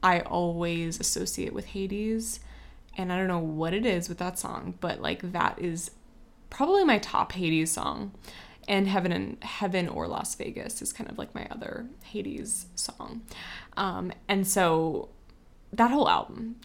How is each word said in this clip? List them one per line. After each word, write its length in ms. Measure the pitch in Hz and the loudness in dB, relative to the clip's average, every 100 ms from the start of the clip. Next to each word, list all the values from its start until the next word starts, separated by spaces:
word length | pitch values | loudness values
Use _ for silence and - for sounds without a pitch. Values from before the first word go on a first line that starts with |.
I 180 | 190 175 | 6 4
always 800 | - 170 175 170 170 170 165 165 | 2 0 2 0 0 0 -2 -2
associate 540 | - - 185 - - | -2 0 -2 -2 -4
with 140 | - - | -4 -8
Hades. 720 | 196 190 196 214 226 226 - - - - - - - | -4 -4 -2 0 0 -2 -8 -10 -18 -18 -20 -16 -6
And 140 | 185 | -2
I 60 | 180 | 0
don't 100 | 190 | 2
know 120 | 175 | 2
what 340 | 160 156 160 | 0 0 0
it 120 | 185 233 | 2 2
is 240 | 180 175 | 2 0
with 80 | 175 | -4
that 180 | 180 180 | -4 -4
song, 380 | - - - 180 | -6 -6 -8 -4
but, 200 | 180 - | -4 -2
like, 300 | - - 180 | -2 -2 -4
that 280 | 180 165 - | 2 2 2
is 320 | 175 165 - - - - - - - | -4 -4 -8 -12 -20 -20 -20 -20 -18
probably 340 | - 285 403 | 0 4 6
my 140 | 349 220 | 8 6
top 320 | 208 - - | 4 0 0
Hades 400 | 180 175 160 160 | 0 2 4 2
song. 400 | - - 71 202 196 - - - - - | 0 -2 -4 -6 -10 -18 -18 -18 -18 0
And 200 | 202 196 | 2 4
Heaven 240 | 196 180 | 4 2
and, 320 | 175 196 - | 0 -2 -6
Heaven 440 | - - 202 185 175 | -10 -4 0 0 0
or 200 | - 170 | -2 -4
Las 280 | - - - | -4 -4 -6
Vegas 460 | - 226 - - | -6 -8 -8 -6
is 120 | - | -6
kind 160 | - 220 | -8 -10
of, 80 | 214 | -8
like, 160 | - | -10
my 140 | - - | -10 -10
other 380 | - - - 240 285 | -10 -8 -8 -10 -14
Hades 640 | - 208 - - - - - - | -12 -8 -6 -8 -6 -6 -6 -8
song. 460 | - - 240 233 226 - - - - - | -8 -8 -10 -10 -12 -14 -12 -14 -10 -2
Um, 340 | 190 180 180 - - | -2 -2 -6 -8 0
and 200 | 196 190 | 2 4
so 600 | 202 180 160 160 135 - - - - - - - | 6 6 6 4 0 -4 -12 -20 -20 -20 -20 -16
that 180 | - 233 | 4 6
whole 180 | 277 277 | 8 6
album, 480 | - - - 226 240 | 4 2 -6 -8 -10